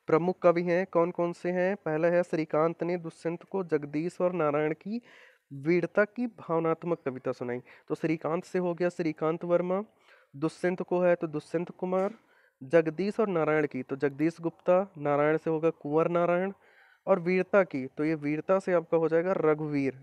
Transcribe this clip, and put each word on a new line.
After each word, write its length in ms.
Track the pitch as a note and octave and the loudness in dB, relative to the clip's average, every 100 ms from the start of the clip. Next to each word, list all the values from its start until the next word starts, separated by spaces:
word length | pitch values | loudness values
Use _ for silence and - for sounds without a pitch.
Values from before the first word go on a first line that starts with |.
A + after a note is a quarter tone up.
| - | 0
प्रमुख 300 | D#3 F3 F#3 | 0 2 2
कवि 240 | F3 E3+ | 4 4
हैं। 220 | F3+ F3 F#3+ | 2 0 0
कौन 240 | E3+ E3+ | 0 0
कौन 220 | F3 E3+ | 0 -4
से 160 | E3+ F3 | -4 -4
हैं? 240 | F3+ F3+ G3 | -2 -2 -2
पहला 320 | D#3+ D#3 E3+ | -4 0 2
है 140 | F3 | 2
श्रीकांत 580 | F3+ E3 D#3 D3+ E3 E3 | 0 -2 -2 0 0 0
ने 140 | E3+ F3+ | -4 -4
दुष्यंत 440 | D#3+ - E3 E3+ | -8 -10 -8 -8
को 180 | - G3 | -8 -8
जगदीश 560 | F3 D#3 D3 D3+ E3+ - | -2 -2 -2 -6 -6 -2
और 120 | F3+ | -2
नारायण 380 | F3+ D3+ C#3+ D#3 | 0 0 0 0
की 260 | D#3+ F#3+ A#3 - - - _ - C#3 | -4 -6 -8 -10 -20 -20 _ -18 -6
वीरता 440 | D3 F3 E3+ - G#3 | 0 0 0 0 0
की 200 | - B3 | -2 -8
भावनात्मक 720 | - - E3 E3 D#3+ E3+ E3 | -8 -4 -2 0 -2 -2 -4
कविता 280 | C#3 B2+ C3+ | -4 -6 -6
सुनाई। 280 | B2 B2 B2 - - - | -6 -6 -6 -8 -16 -8
तो 60 | |
श्रीकांत 500 | D#3 D#3+ D#3+ D3 E3+ | -4 -2 -2 -2 -4
से 140 | - F#3 | -4 -4
हो 160 | F3+ | -2
गया 140 | E3+ F3 | -2 -2
श्रीकांत 540 | - E3 D3+ D#3 E3+ | -2 -4 -2 -2 -2
वर्मा, 400 | F3 F3 F3+ F#3+ A3 _ _ - _ | 2 2 2 -4 -6 _ _ -20 _
दुष्यंत 480 | C#3 D#3 - F3+ F#3 | -4 -4 -2 -2 -2
को 180 | F3+ F3+ | -2 2
है 140 | F3+ | 4
तो 120 | F3 E3+ | 2 0
दुष्यंत 420 | D3+ - E3 F3 | -6 -6 -6 -6
कुमार, 420 | - F#3 F#3 G3 A3+ _ _ _ - | -8 -4 -2 -2 -6 _ _ _ -20
जगदीश 580 | C3 E3+ D#3+ D#3 G3 G#3 | 2 4 4 0 -4 0
और 80 | G#3 | 0
नारायण 380 | E3+ D#3 D#3 D3 | 0 2 2 0
की 160 | C3 | -4
तो 140 | B2+ C3+ | -8 -2
जगदीश 420 | C#3+ C#3 D#3+ E3 | -2 0 -2 -2
गुप्ता, 460 | E3 - - F3+ G3 D3+ | -8 -4 2 2 2 -4
नारायण 380 | D3 C#3+ D3 D#3 | -2 2 2 2
से 140 | D#3+ | 0
होगा 200 | D#3+ D#3+ | 0 0
कुंवर 360 | - D3 D#3 E3+ | -2 -2 0 2
नारायण, 420 | F3 F3 F3 F#3+ G3 _ _ _ _ - | 2 2 0 -2 -8 _ _ _ _ 0
और 140 | F#3+ | 0
वीरता 420 | E3+ F#3 F3+ G3+ | 2 0 2 2
की 220 | F3+ C#3 C3 | 2 0 -8
तो 160 | - | -4
ये 100 | D3+ D#3+ | -2 -2
वीरता 420 | D3 D3+ - F#3+ | -2 -2 0 0
से 140 | F#3+ | 2
आपका 240 | F3 E3 E3 | 0 2 0
हो 100 | D#3+ | 2
जाएगा 240 | E3 F3 | 2 2
रघुवीर। 680 | F#3+ D#3 D3+ D#3 C#3+ C3+ C3 | 2 2 2 0 -2 -2 -4